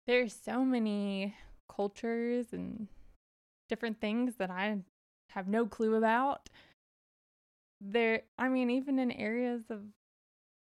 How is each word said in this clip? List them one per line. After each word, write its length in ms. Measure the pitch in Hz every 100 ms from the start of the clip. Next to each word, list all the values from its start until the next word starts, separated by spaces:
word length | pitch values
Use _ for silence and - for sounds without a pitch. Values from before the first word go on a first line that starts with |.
| -
There's 260 | 247 240
so 300 | - - 233
many 720 | 262 254 220 202 202 196 196 202 - - _
cultures 760 | - 202 - 233 233 233 240 240
and 360 | 180 180 208 208 - - - _ _ _ _ -
different 300 | 226 233 220
things 360 | 214 226 247 226
that 140 | 185
I 280 | 185 208 208 180 _ _ _ _
have 180 | - 190
no 180 | 214 233
clue 300 | - 220 220
about. 540 | 220 233 269 - - - - _ _ _ _ _ _ _ _ _ _ -
There, 400 | 196 226 226 226 - -
I 120 | 254
mean, 200 | 262 247
even 300 | 254 269 262
in 120 | 247
areas 520 | - 214 233 247 240 220
of 120 | 214 208 - _ _ _ _ _ _ _